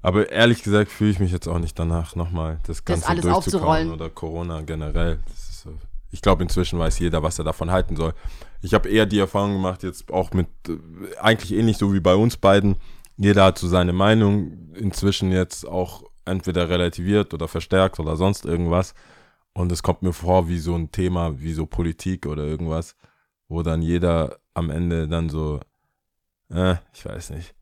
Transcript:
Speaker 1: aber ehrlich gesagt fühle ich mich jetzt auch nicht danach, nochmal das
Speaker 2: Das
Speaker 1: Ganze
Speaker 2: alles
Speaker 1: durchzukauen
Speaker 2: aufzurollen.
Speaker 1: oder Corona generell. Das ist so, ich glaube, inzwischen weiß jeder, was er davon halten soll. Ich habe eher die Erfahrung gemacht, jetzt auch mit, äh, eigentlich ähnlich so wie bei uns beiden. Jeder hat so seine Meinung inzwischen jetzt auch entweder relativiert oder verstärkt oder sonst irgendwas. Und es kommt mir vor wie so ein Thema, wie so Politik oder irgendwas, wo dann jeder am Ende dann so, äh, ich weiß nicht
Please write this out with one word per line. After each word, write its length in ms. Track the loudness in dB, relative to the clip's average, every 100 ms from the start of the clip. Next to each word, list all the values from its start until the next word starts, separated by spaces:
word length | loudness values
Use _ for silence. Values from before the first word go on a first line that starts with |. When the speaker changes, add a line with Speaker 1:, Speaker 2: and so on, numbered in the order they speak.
Speaker 1:
aber 280 | 2 2 2
ehrlich 320 | 4 4 4
gesagt 260 | 2 2 2
fühle 220 | 0 0
ich 80 | 2
mich 100 | 0
jetzt 160 | -2 -2
auch 140 | -2
nicht 180 | -4 -4
danach, 380 | -2 -2 -4 -6
nochmal 420 | -4 -4 -4 -4 -6
das 120 | -6
Speaker 2:
Das 60 |
Speaker 1:
Ganze 240 | -4 -2 0
Speaker 2:
alles 140 | 0
Speaker 1:
durchzukauen 140 | 2 2 0 -2
Speaker 2:
aufzurollen. 280 | 2 0 0
Speaker 1:
oder 180 | -4 -10
Corona 520 | -10 -8 -6 -6 -6
generell. 580 | -6 -6 -2 0 2 0 -4
Das 200 | -8 -10
ist 100 | -10
so, 140 | -12 -14 -12 -12 -10
ich 100 | -2
glaube, 200 | 2 2
inzwischen 340 | 2 0 0 0
weiß 180 | 0 0
jeder, 240 | 0 0
was 160 | -2 -2
er 60 |
davon 260 | -4 -4 0
halten 240 | 0 0
soll. 180 | -2 -2 -4 -10 -12 -14 -10
Ich 120 | 2
habe 140 | 2 4
eher 180 | 4 4
die 140 | 4
Erfahrung 320 | 2 2 0
gemacht, 320 | 0 -2 -4
jetzt 260 | -8 -10 -4
auch 200 | -2 0
mit, 160 | 0 -2 -6 -10
äh, 80 | -10 -10 -16 -16 0
eigentlich 320 | 2 2 0
ähnlich 240 | 2 2 2
so 160 | 2
wie 60 | 4
bei 160 | 4 6
uns 200 | 4 4
beiden. 380 | 4 6 4 0 -4 -16 -20 0
Jeder 280 | 4 8
hat 140 | 6 6
so 100 | 0
seine 240 | 2 2
Meinung 800 | 4 4 6 6 4 0 -8 -18
inzwischen 560 | -6 -6 0 0 2 0
jetzt 340 | 2 0 -4 -8
auch 340 | -4 -4 -8 -20 -16
entweder 440 | -6 -4 -2 -2 0
relativiert 640 | 0 0 -2 0 2 0
oder 140 | -4 -6
verstärkt 540 | -6 0 2 2 0
oder 160 | -4 0
sonst 280 | 0 0
irgendwas. 500 | -2 -2 2 0 0 -8 -20 -20 _ _ _
Und 160 | -4 -2
es 140 | -2
kommt 180 | -2 -2
mir 100 | -2
vor 360 | -2 2 2 2
wie 100 | -2
so 160 | -2
ein 160 | -4 -4
Thema, 480 | -2 0 0 -2 -4
wie 120 | -6
so 120 | -6 -4
Politik 600 | -2 -4 -4 -4 -4 -6
oder 160 | -6
irgendwas, 540 | -4 -4 -4 -4 -6 _ _ _ _ _ _
wo 160 | -4
dann 200 | -2 0
jeder 560 | 0 2 2 2 0 -6 _
am 140 | -6 -4
Ende 380 | -2 -2 -2 -2
dann 220 | -2 -2
so, 320 | -4 -4 -6 -10 _ _ _ _ _ _ _ _
äh, 220 | -2 0 0 _
ich 120 | -16
weiß 260 | -12 -12 -12
nicht 240 | -14 -14 -20